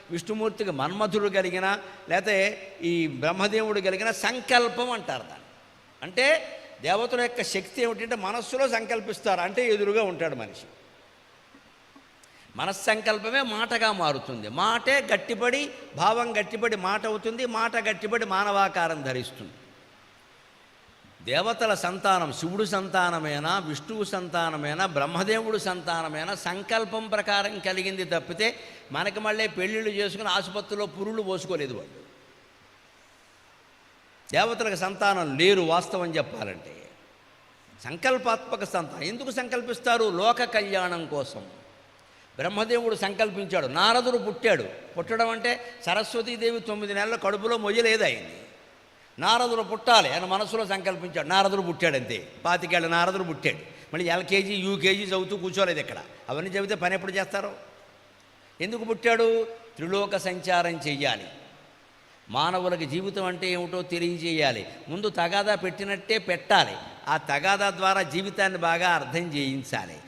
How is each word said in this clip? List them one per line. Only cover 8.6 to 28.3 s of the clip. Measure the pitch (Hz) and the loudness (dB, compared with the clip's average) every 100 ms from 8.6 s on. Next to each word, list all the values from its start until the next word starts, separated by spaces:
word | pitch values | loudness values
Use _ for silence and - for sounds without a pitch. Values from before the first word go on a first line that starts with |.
| 269 | 2
సంకల్పిస్తారు, | 226 226 226 208 - 214 180 | 0 -2 -4 -4 -4 0 2
అంటే | 180 196 247 | 2 0 2
ఎదురుగా | 208 202 214 | 2 4 2
ఉంటాడు | 196 165 165 127 | 2 0 -2 -4
మనిషి. | 104 - - - - - - - - - - - - - - 277 - - - - - 117 | -8 -12 -18 -20 -20 -20 -20 -20 -20 -20 -20 -20 -20 -20 -20 -20 -20 -20 -20 -20 -14 -4
మనస్సంకల్పమే | 170 196 - 220 220 214 220 269 | -4 0 2 2 2 0 0 0
మాటగా | 254 214 226 233 220 | 0 0 0 2 2
మారుతుంది. | 196 156 135 - 117 104 | 4 2 0 -4 -8 -6
మాటే | 143 208 233 254 277 - | 0 2 2 4 2 4
గట్టిపడి, | 202 - 214 247 277 285 - - - | 0 0 0 2 0 -2 -8 -12 0
భావం | 185 233 233 | 2 4 2
గట్టిపడి | 214 202 226 226 208 | 0 -2 -2 -2 0
మాట | 185 208 220 | 0 0 -2
అవుతుంది, | 214 226 233 247 | -4 -4 -4 -2
మాట | 226 233 233 | 0 0 0
గట్టిపడి | 214 185 208 226 214 | -2 -2 -2 -2 0
మానవాకారం | 190 208 196 196 190 165 160 | 0 2 4 4 2 0 0
ధరిస్తుంది. | 135 127 - - 92 - - - - - - - - - - - - _ - - - - | -4 -4 -6 -10 -16 -18 -20 -20 -20 -20 -20 -20 -20 -20 -20 -20 -20 _ -20 -20 -20 -14
దేవతల | 113 143 208 233 226 | -2 0 0 2 2
సంతానం | 185 175 185 196 185 156 | 2 -2 0 4 4 2
శివుడు | - 165 196 | -2 -4 -2
సంతానమేనా, | 202 190 190 190 175 165 151 147 156 196 | 0 0 0 2 2 2 -2 -2 0 -2
విష్ణువు | 156 147 151 220 | -2 -6 -6 -6
సంతానమేనా, | 202 190 175 170 165 156 147 160 190 | -4 -4 -2 0 0 0 -2 0 0
బ్రహ్మదేవుడు | 147 147 170 196 220 220 220 | 0 0 0 0 0 0 -2
సంతానమేనా, | 196 180 160 165 160 151 170 | -2 -4 -2 -2 -2 -4 -4
సంకల్పం | 190 175 185 202 226 208 220 220 | -4 -6 -6 -2 -2 0 -4 -2
ప్రకారం | 208 202 202 202 208 | -2 0 0 0 -2
కలిగింది | 190 185 185 190 | -2 -2 -2 -4
తప్పితే | 170 165 160 | -2 -2 -2